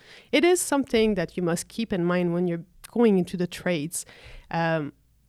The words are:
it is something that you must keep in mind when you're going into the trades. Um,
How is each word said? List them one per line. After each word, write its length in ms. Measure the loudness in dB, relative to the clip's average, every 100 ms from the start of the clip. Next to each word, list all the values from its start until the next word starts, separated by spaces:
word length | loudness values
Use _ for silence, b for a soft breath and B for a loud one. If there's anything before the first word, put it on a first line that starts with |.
| B B B
it 100 | 2
is 160 | 4 2
something 560 | 0 -2 0 2 2 0
that 220 | -4 -4
you 60 |
must 240 | -2 -2 -4
keep 240 | -8 -4
in 100 | -2
mind 300 | 0 0 0
when 140 | 0 -2
you're 180 | -4 -8 _ -6
going 260 | 2 4 4
into 200 | 2 -2
the 100 | -6
trades. 580 | -4 -4 -2 -4 -8 -12 B B B B
Um, 400 | -4 -2 -2 -4 -12 _ _